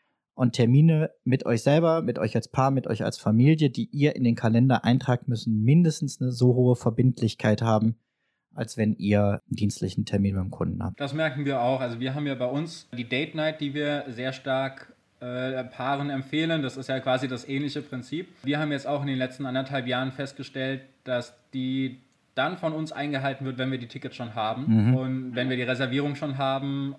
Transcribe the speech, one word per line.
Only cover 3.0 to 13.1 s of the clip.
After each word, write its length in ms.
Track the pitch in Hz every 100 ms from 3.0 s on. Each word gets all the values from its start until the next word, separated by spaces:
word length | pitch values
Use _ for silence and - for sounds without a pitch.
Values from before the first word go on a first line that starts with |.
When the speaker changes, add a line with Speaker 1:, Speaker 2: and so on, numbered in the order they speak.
Speaker 1:
als 140 | 113 -
Familie, 520 | 110 110 135 156 147
die 140 | 123
ihr 320 | 110 143 143 -
in 80 |
den 100 | 123
Kalender 500 | 117 113 117 131 117
eintragt, 440 | - 123 123 123 -
müssen 340 | 113 117 107
mindestens 580 | 113 156 165 151 139 -
eine 120 | 127
so 220 | 120 123
hohe 200 | 123 123
Verbindlichkeit 880 | 123 - 113 127 - 113 - 107 107
haben, 340 | 113 110 113 113 _ _ _ _ _
als 220 | - 113 -
wenn 200 | 107 -
ihr 460 | 98 104 101 101 -
einen 100 | -
dienstlichen 500 | 101 - 98 - 101
Termin 280 | 101 98
beim 160 | 95 92
Kunden 320 | - - 90
habt. 160 | 113 -
Speaker 2:
Das 140 | 143
merken 320 | 151 156 139
wir 160 | 143 135
auch. 200 | 120 131
Also 200 | 123 117
wir 140 | 131
haben 120 | 143 147
ja 80 |
bei 120 | 127 123
uns 420 | 143 165 - - 120
die 120 |
Date 260 | 117